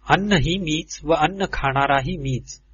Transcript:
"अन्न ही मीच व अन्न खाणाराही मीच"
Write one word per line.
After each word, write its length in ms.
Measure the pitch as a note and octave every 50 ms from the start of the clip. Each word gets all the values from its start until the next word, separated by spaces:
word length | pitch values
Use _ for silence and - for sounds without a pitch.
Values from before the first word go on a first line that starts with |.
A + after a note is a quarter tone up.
| _ -
"अन्न 220 | C#3+ E3+ G3 G#3
ही 260 | G#3 E3+ C3 D#3 F3
मीच 420 | G3 F#3+ D#3 D3+ D#3 F3 - - - D#3
व 100 | D3 E3
अन्न 320 | F3+ D#3 E3 F#3+ G3 G3 - -
खाणाराही 640 | - - C3+ C3 C3+ C#3 C#3 C#3 C#3 C3 C#3+ F#3
मीच" 440 | E3 C#3 C3+ C3 A2+ - - - - _ _